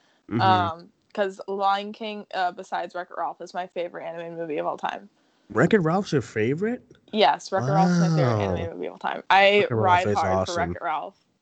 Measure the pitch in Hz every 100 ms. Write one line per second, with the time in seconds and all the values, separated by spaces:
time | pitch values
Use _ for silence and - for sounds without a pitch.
0 | _ _ - 107 190 185 170 165 175 _
1 | _ - 196 190 - 196 196 196 202 214
2 | 220 208 196 - 180 185 190 180 175 175
3 | 180 - 160 - 175 185 185 185 175 170
4 | 165 165 170 165 165 151 175 147 - 190
5 | 202 _ _ _ - 107 160 220 160 180
6 | 196 147 - 110 110 147 214 247 _ -
7 | - 214 180 156 - 190 127 151 180 175
8 | 170 160 131 110 98 90 90 87 82 95
9 | - - - 190 196 208 190 117 180 180
10 | 135 104 170 131 185 175 170 175 170 156
11 | 185 - _ _